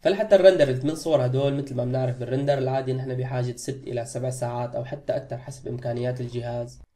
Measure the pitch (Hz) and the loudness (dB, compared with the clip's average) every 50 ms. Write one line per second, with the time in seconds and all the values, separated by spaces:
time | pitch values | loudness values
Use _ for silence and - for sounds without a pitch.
0 | - 165 196 196 214 208 202 185 180 190 185 165 143 131 127 127 131 151 156 156 | 0 0 2 2 4 6 6 10 10 10 10 8 4 4 2 0 0 -2 -4 -2
1 | - 165 156 135 127 123 127 135 139 143 139 143 139 - 123 127 123 123 131 131 | 0 2 2 4 4 2 2 2 2 2 0 -2 -4 -4 -4 -4 -2 -2 0 0
2 | 131 127 123 123 120 120 131 143 143 143 143 135 131 127 131 135 131 131 127 131 | -2 -2 -2 -4 -4 -4 -2 -2 2 2 2 2 2 0 0 -2 -2 -2 -4 -4
3 | 131 131 127 127 123 123 131 127 123 123 120 - - - 127 - - - 120 117 | -4 -4 -4 -4 -4 -2 -2 -2 -2 -4 -4 -8 -8 -8 -8 -8 -8 -6 -6 -6
4 | 117 - - 120 127 127 127 - 123 120 120 120 123 120 - 117 123 127 139 147 | -6 -6 -6 -6 -4 -4 -4 -4 -4 -4 -4 -4 -6 -4 -4 -6 -6 -6 -10 -10
5 | - - - - - - 120 123 - - - - - 120 123 123 - 120 120 120 | -4 -2 -2 -2 -2 -6 -10 -10 -10 -14 -14 -12 -10 -8 -8 -6 -6 -6 -4 -4
6 | 123 123 123 123 123 117 120 120 117 120 120 120 120 123 - - - _ _ | -4 -4 -4 -4 -6 -6 -6 -6 -6 -6 -6 -6 -8 -8 -12 -20 -20 _ _